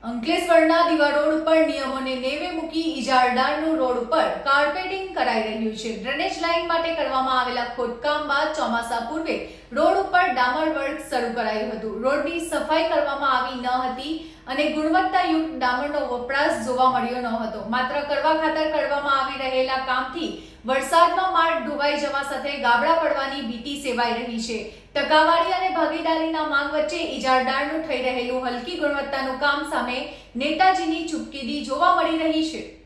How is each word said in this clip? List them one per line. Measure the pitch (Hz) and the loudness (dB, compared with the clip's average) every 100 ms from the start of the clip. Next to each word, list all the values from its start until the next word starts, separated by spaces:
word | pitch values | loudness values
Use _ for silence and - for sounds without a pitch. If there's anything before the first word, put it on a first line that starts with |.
અંકલેશ્વરના | 233 240 320 349 349 330 320 330 330 | -6 -6 0 0 6 6 6 6 4
દીવા | 320 294 | 4 4
રોડ | 302 302 | 4 2
ઉપર | 311 320 320 | 2 4 4
નિયમોને | 311 277 262 262 262 254 | 4 0 -4 -4 -4 -4
નેવે | 262 302 359 | -4 -4 -4
મૂકી | 320 302 320 330 | -6 -4 -2 -2
ઇજારદારનું | 262 247 254 247 247 269 302 320 311 | -2 2 4 4 2 0 0 0 0
રોડ | 254 240 | 0 0
ઉપર | 233 311 - - | 0 2 2 0
કાર્પેટિંગ | 277 285 294 370 370 381 381 | 2 2 2 0 -4 -6 -6
કરાઈ | 320 254 226 | -2 0 0
રહ્યું | 214 226 220 208 | -2 -2 -4 -4
છે. | 233 208 | -8 -6
ડ્રેનેજ | 233 294 370 - | -6 -2 -4 -2
લાઇન | 339 330 339 | 0 0 2
માટે | 330 330 | 0 0
કરવામાં | 320 269 262 254 247 | -2 0 0 2 0
આવેલા | 247 247 240 | 0 -2 -4
ખોદકામ | - 226 - 294 302 294 | -4 -6 -2 -2 -2 0
બાદ | 277 311 | 0 0
ચોમાસા | 302 233 233 226 233 | -2 0 -2 -2 -4
પૂર્વે | 226 311 320 - - - - | -4 -4 -4 -4 -6 -14 -6
રોડ | 240 330 381 | 2 4 4
ઉપર | 381 359 359 | 2 2 2
ડામર | 247 254 302 311 | 2 2 2 0
વર્ક | 302 269 - | 0 -4 -6
શરૂ | - 254 233 | -4 -2 -2
કરાયું | 240 214 214 220 | -2 -2 -2 -4
હતું. | - 220 220 | -6 -6 -2
રોડની | 254 294 302 339 | 0 0 0 -4
સફાઈ | 320 311 302 320 320 | -4 -4 2 2 4
કરવામાં | 302 285 277 277 247 | 2 0 0 0 0
આવી | 254 254 | 0 -4
ન | 247 254 | -2 0
હતી | 254 262 285 320 - - | -2 -4 -6 -8 -8 -16
અને | - 277 302 | -6 -2 0
ગુણવત્તાયુક્ત | 302 311 330 370 381 349 320 320 254 | 0 2 2 2 2 2 0 0 -2
ડામરનો | 254 254 294 294 254 | 0 0 -2 -2 -2
વપરાશ | 240 240 277 320 320 | -4 -2 0 0 0
જોવા | 233 254 254 | -2 2 4
મળ્યો | 254 226 247 | 4 0 -2
ન | 240 233 | -2 -2
હતો. | 220 208 202 | -4 -6 -4
માત્ર | 233 247 285 | -2 0 -2
કડવા | 285 285 302 311 | -2 0 2 2
ખાતર | 320 311 311 | 2 0 0
કરવામાં | 311 269 285 285 269 | 0 0 -2 0 0
આવી | 254 254 | 0 -4
રહેલા | 262 262 262 262 262 | -2 0 0 -2 -2
કામથી | 262 262 339 - - - - | -2 -2 -6 -6 -8 -16 -12
વરસાદનો | 226 269 - 339 339 349 370 | -2 -2 4 6 6 4 2
માર્ગ | 330 330 330 | 2 2 2
ધોવાઈ | 294 285 285 294 | -2 0 0 0
જવા | 285 277 269 | -2 -2 -4
સાથે | 269 277 277 | -4 -4 -2
ગાબડા | 233 247 294 330 | 2 4 4 4
પડવાની | 311 269 269 285 226 | 2 0 -2 -4 -6
ભીતિ | 233 285 285 | -8 -8 -6
સેવાઈ | 262 226 233 226 | -4 0 0 -2
રહી | 247 226 | -4 -6
છે. | 233 214 - - - | -4 -6 -8 -14 -8
ટકાવારી | 294 247 311 320 339 359 | -4 4 6 6 4 2
અને | 359 370 | 0 0
ભાગીદારીના | 349 311 311 320 320 320 311 302 | 0 0 0 0 0 0 -2 0
માંગ | 285 294 | 0 0
વચ્ચે | 302 302 339 320 | 0 -2 -2 -4
ઇજારદારનું | 254 262 262 262 269 294 320 | -2 2 2 2 0 -2 -4
થઈ | - 254 | -4 -2
રહેલું | 254 254 240 254 254 | -2 -2 -2 -2 -4
હલકી | 240 349 349 | -6 -6 -2
ગુણવત્તાનું | 294 285 - 269 262 254 | -2 -2 -4 -4 -4 0
કામ | 285 294 311 | 0 0 -2
સામે | 277 247 254 294 - - 240 | -4 -2 -4 -6 -12 -12 -4
નેતાજીની | 285 311 381 370 320 320 320 | -2 4 4 4 0 -2 -4
ચૂપકીદી | 311 - 277 254 294 | -6 -6 -8 -6 -6
જોવા | - 294 349 | -4 2 4
મળી | 359 320 320 | 4 2 0
રહી | 320 311 311 | 0 0 -2
છે. | - - - | -6 -12 -18